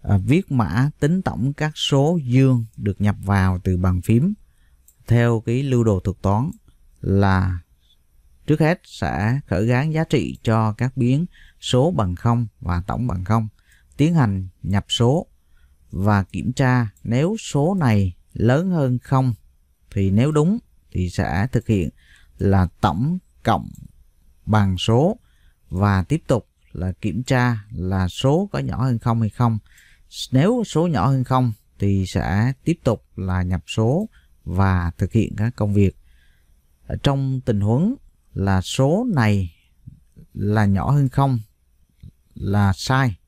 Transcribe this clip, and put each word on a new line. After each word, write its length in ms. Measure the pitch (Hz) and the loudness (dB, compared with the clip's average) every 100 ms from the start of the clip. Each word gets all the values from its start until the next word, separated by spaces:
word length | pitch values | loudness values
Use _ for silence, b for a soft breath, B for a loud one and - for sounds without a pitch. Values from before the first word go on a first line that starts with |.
À, 160 | - 101 | 2 0
viết 340 | 101 156 - | 2 0 2
mã 380 | 131 90 95 139 - | -2 0 0 -2 0
tính 220 | 147 185 | 0 0
tổng 320 | - - 127 | -2 -2 -4
các 180 | 143 151 - | -2 -6 -4
số 440 | - 143 139 175 | 0 2 2 0
dương 420 | 131 127 135 123 113 - | 0 4 4 2 -2 -6
được 240 | 110 95 | -6 0
nhập 140 | 101 98 | -2 -2
vào 400 | 98 101 92 92 | 0 2 2 0
từ 140 | 95 90 | -2 0
bàn 240 | 92 90 | 0 -2
phím 320 | - 113 170 208 - _ _ _ _ _ - | 2 2 2 -4 -12 _ _ _ _ _ 0
theo 360 | 117 120 117 113 | 2 4 0 -2
cái 180 | 123 | -2
lưu 200 | 139 127 | 0 2
đồ 160 | 113 95 | 2 2
thuật 180 | 98 90 | -2 -2
toán 300 | 98 101 175 - - _ _ _ | 0 0 -2 -8 -20 _ _ _
là 580 | - 98 101 95 92 87 - _ _ _ _ _ _ _ - | -2 2 2 2 0 -4 -10 _ _ _ _ _ _ _ -2
trước 140 | 156 | 2
hết 220 | 156 - | 2 0
sẽ 560 | - - 78 64 104 135 - | -6 -8 -6 -2 -2 -4 -2
khởi 180 | 85 110 | -2 2
gán 260 | 123 151 | 0 0
giá 120 | 156 | -2
trị 340 | 160 139 73 - | 0 0 -2 -6
cho 300 | - 113 110 | 0 0 0
các 240 | 107 123 - | -2 -4 0
biến 280 | 120 135 180 b b b | 0 0 -2 b b b
số 300 | - 127 151 | 0 2 2
bằng 240 | 170 95 90 | 0 -2 -2
không 320 | 117 120 113 _ | 0 0 -2 _
và 220 | - 87 92 | -4 -4 -4
tổng 200 | - 120 | -4 -4
bằng 160 | 90 | -6
không. 240 | 92 113 107 b b b b - | -2 -2 -2 b b b b 0
Tiến 180 | 147 170 | 2 4
hành 320 | 120 98 95 - | 2 0 -6 -10
nhập 220 | - 98 - | -2 -2 -2
số 380 | - 117 151 - _ _ _ _ _ _ | 0 2 2 -4 _ _ _ _ _ _
và 320 | - 101 101 | -2 2 2
kiểm 300 | 92 95 - | 0 -4 -6
tra 340 | 127 131 127 113 _ | 0 0 2 -2 _
nếu 320 | - 117 165 220 | -4 -2 0 -4
số 360 | - 147 147 196 | -4 -2 0 0
này 360 | 139 104 95 - _ | 2 2 0 -4 _
lớn 380 | - 107 135 190 | -2 2 2 0
hơn 280 | 175 135 123 | 0 0 -2
không 340 | - 135 131 110 _ _ _ _ _ | 0 0 0 -4 _ _ _ _ _
thì 200 | - 98 | -2 0
nếu 200 | 98 135 | 2 2
đúng 280 | 151 156 226 _ _ _ | 2 2 0 _ _ _
thì 180 | - 90 | -6 -4
sẽ 380 | - 80 76 107 | -2 -2 -2 0
thực 160 | - - | -2 0
hiện 220 | 107 78 b b b b - | 0 -2 b b b b -2
là 300 | 101 98 90 _ | 2 4 2 _
tổng 360 | 107 80 135 180 _ _ | -2 0 -2 -4 _ _
cộng 260 | - 95 50 - - - - _ _ _ - | -2 -2 -4 -18 -20 -20 -20 _ _ _ 0
bằng 320 | 107 101 92 | 2 2 0
số 400 | - 117 165 226 _ _ _ _ _ | 0 2 2 -2 _ _ _ _ _
và 340 | 90 101 95 | -2 2 2
tiếp 200 | 87 151 - | 0 -4 0
tục 200 | 120 - _ _ | -2 -2 _ _
là 200 | - 92 | -8 -8
kiểm 320 | 92 107 87 | -6 -6 -6
tra 420 | 127 131 123 113 104 | -2 0 0 -2 -8
là 360 | 110 90 95 92 | -8 -4 -2 -2
số 420 | - 131 156 202 | 0 0 0 -2
có 80 | - | -4
nhỏ 240 | 135 - | -6 -4
hơn 160 | 131 117 | -2 -2
không 220 | 123 117 | -2 0
hay 80 | 110 | -2
không. 300 | - 120 110 b b b b b - - | 0 0 0 b b b b b -14 -2
Nếu 320 | 131 170 247 214 | 2 2 0 -2
số 220 | 156 175 | -2 0
nhỏ 200 | 139 104 | 0 0
hơn 160 | 135 | 0
không 300 | 123 131 127 110 _ _ | 0 0 0 -4 _ _
thì 260 | 101 98 92 | -2 0 0
sẽ 460 | 95 58 95 120 135 | -2 -2 0 0 -2
tiếp 160 | - 170 | -4 -2
tục 220 | - 110 _ - | 0 -2 _ -8
là 260 | 95 92 | -4 -2
nhập 220 | 90 90 - | -2 -4 -4
số 420 | - 110 151 220 b b _ - | -2 0 0 -4 b b _ -8
và 460 | 90 98 92 85 - | 0 2 2 -2 -4
thực 140 | 95 | -2
hiện 220 | 113 98 - | 0 -2 -2
các 180 | 110 - | -4 -2
công 180 | 104 | 0
việc. 240 | 101 98 - - - _ _ _ _ _ _ - | 2 2 0 -20 -20 _ _ _ _ _ _ -10
Ở 80 | - | -2
trong 380 | - 139 135 131 127 | 0 0 -2 -4 -2
tình 160 | 104 | -2
huống 340 | 101 120 190 277 - _ _ | 0 0 0 -2 -12 _ _
là 280 | - 98 95 | -4 0 0
số 460 | 90 - 135 180 254 | -2 0 2 2 0
này 420 | 185 110 101 92 _ _ _ - - _ - - | 0 2 0 -2 _ _ _ -20 -20 _ -20 -18
là 320 | - 101 107 101 | -6 -2 2 2
nhỏ 260 | 98 - | 2 2
hơn 180 | 143 135 | 0 0
không 300 | 135 139 123 107 _ _ _ _ _ - _ _ - | 0 0 -2 -6 _ _ _ _ _ -20 _ _ -10
là 380 | 98 101 101 95 | -2 2 2 0
sai 420 | - 131 131 92 | -2 0 0 -4